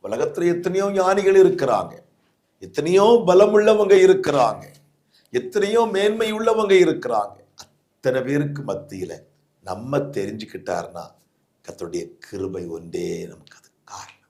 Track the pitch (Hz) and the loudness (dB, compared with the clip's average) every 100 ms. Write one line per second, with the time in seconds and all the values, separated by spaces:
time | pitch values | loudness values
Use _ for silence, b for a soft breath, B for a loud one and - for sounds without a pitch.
0 | 98 113 151 160 175 175 180 185 202 196 | -10 -6 -6 -2 -2 -2 -4 -2 -2 0
1 | 185 196 196 190 180 - 135 107 85 - | 0 2 4 6 6 4 -2 -2 -4 -14
2 | _ _ _ _ _ _ 95 - 147 185 | _ _ _ _ _ _ -12 -6 0 4
3 | 208 233 185 185 208 208 214 214 202 196 | 6 4 6 6 6 4 4 2 4 6
4 | 185 185 - 143 117 104 - _ _ _ | 6 4 2 0 0 -2 -14 _ _ _
5 | _ _ _ 123 123 208 202 226 226 196 | _ _ _ -8 -6 -4 0 0 0 0
6 | 208 220 220 214 226 220 208 190 170 - | -2 -2 -4 -2 -2 -2 2 4 4 0
7 | - 113 101 - _ _ - _ _ _ | -4 -4 -4 -10 _ _ -20 _ _ _
8 | 135 127 127 143 143 143 107 95 - 95 | -4 -4 -2 -4 -4 -8 -8 -10 -10 -14
9 | 87 80 _ _ _ _ 92 95 123 139 | -12 -14 _ _ _ _ -14 -12 -6 -6
10 | 143 - 101 110 110 - - 87 - 87 | -4 -8 -8 -10 -14 -16 -8 -8 -8 -16
11 | 78 _ _ _ _ _ - - 87 85 | -20 _ _ _ _ _ -20 -16 -10 -10
12 | 85 _ - 101 95 90 87 82 85 85 | -10 _ -18 -12 -10 -10 -12 -14 -12 -10
13 | 87 85 85 85 _ _ _ _ _ - | -8 -10 -12 -20 _ _ _ _ _ -20
14 | - _ _ | -20 _ _